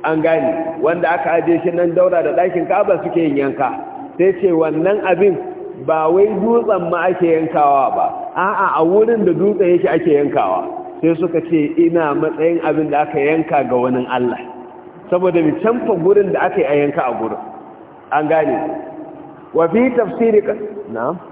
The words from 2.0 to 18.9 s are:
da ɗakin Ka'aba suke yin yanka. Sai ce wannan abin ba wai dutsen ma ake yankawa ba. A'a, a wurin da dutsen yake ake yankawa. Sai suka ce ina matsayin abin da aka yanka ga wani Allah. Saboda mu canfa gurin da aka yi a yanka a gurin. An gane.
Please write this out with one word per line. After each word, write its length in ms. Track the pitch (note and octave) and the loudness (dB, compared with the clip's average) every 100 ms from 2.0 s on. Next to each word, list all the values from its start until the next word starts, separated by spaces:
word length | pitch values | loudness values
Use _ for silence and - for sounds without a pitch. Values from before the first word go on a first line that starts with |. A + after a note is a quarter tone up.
| F3+ F3 | 4 2
da 80 | D3+ C3 | 0 0
ɗakin 320 | F3+ F3 D#3 | 0 0 0
Ka'aba 320 | F#3+ G#3 F3 | 0 2 0
suke 120 | E3+ E3+ | 0 0
yin 160 | D#3+ C#3 | 0 0
yanka. 340 | C#3 C#3 C3 G2+ - - - - | -2 -2 -4 -4 -12 -14 -16 0
Sai 160 | F#3 F#3 | 0 2
ce 100 | F#3+ | 0
wannan 480 | E3 D#3+ D#3 F3 G#3 F3+ | 2 0 0 0 0 0
abin 280 | E3+ G3+ E3+ - - - - C3+ | 2 2 2 -6 -12 -14 -10 -2
ba 220 | D#3+ D#3 | 0 2
wai 180 | F3+ G#3 F#3+ | 4 4 2
dutsen 500 | G#3+ A#3 A3 G3 E3+ | 2 2 2 -2 0
ma 180 | E3+ F3 | -2 0
ake 200 | F3+ E3+ | 0 2
yankawa 640 | D#3+ D#3+ D#3+ C#3+ C#3 B2+ - | 2 0 2 4 4 2 0
ba. 120 | - - - - | -2 -4 -8 -4
A'a, 420 | F#3 F#3+ F#3+ C#3 | -2 0 0 2
a 60 | E3 | 2
wurin 400 | G3 A3 A3+ F#3 | 4 4 2 0
da 80 | |
dutsen 340 | D#3 G3 G3+ F3+ | 2 0 2 2
yake 200 | F3 F3+ | 2 2
ake 220 | E3 D#3+ C#3+ | 0 2 2
yankawa. 480 | C#3+ C#3 G2+ F#2 F2 - - - | 2 0 0 -2 -4 -10 -14 -2
Sai 120 | D#3+ E3 | -2 0
suka 220 | F3 E3 | 0 -2
ce 320 | E3+ E3 D3 D#3+ | 0 0 0 2
ina 380 | E3+ E3 D#3 C#3+ | 2 2 0 0
matsayin 460 | D#3 D#3+ D#3+ E3+ | -2 0 0 0
abin 260 | D#3 D3+ D3+ | 0 -2 0
da 120 | C#3+ | 0
aka 180 | D3+ D3+ | 0 0
yanka 440 | C#3+ D#3+ D#3+ D#3 B2+ | 0 0 0 0 0
ga 80 | B2 | 0
wani 320 | B2+ B2+ B2 | 0 -2 -2
Allah. 300 | B2 B2 A#2 - - - - - - - | -2 -2 -4 -10 -16 -18 -20 -20 -20 -4
Saboda 320 | F3+ F#3 E3+ | 0 2 2
mu 80 | D#3 D3+ | 0 0
canfa 340 | A3 A#3+ F#3 F3+ | -2 -2 -2 0
gurin 300 | E3+ G3+ G3 | 4 4 2
da 80 | D#3 F3+ | 0 -2
aka 100 | F#3+ | 0
yi 60 | |
a 120 | D3+ D3 C#3+ | 0 2 0
yanka 140 | D3 | 0
a 100 | C3 A#2 | -4 -4
gurin. 180 | A2+ G#2 - - - - - - - | -6 -8 -12 -16 -20 -20 -20 -20 -4
An 160 | D3 D3+ | -2 2
gane. 300 | D#3+ D3 A#2 - - - | 0 2 -2 -4 -8 -12